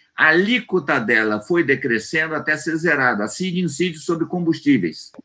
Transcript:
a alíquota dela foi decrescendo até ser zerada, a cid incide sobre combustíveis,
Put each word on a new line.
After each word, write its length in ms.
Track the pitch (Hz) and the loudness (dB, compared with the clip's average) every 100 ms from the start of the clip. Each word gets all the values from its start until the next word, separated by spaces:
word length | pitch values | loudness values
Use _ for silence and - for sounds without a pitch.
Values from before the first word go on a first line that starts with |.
| _ - | _ 0
a 120 | 156 | 4
alíquota 720 | 160 202 240 - 185 147 139 | 4 4 0 0 -2 0 0
dela 420 | 110 113 110 104 | 2 2 2 0
foi 220 | - 170 | 0 0
decrescendo 720 | 165 135 135 113 - 160 160 | 2 0 0 -2 -2 -4 -2
até 220 | 151 147 151 | -4 -2 -2
ser 200 | 160 160 | -2 -2
zerada, 480 | 165 147 127 104 | 0 2 2 0
a 40 | 104 | -2
cid 320 | - 185 175 | -2 -2 0
incide 380 | 175 135 180 156 | -2 0 -2 -2
sobre 280 | - 165 160 | -4 -2 -2
combustíveis, 840 | 180 165 156 143 127 85 - - - | -2 0 0 2 2 2 -6 -14 -20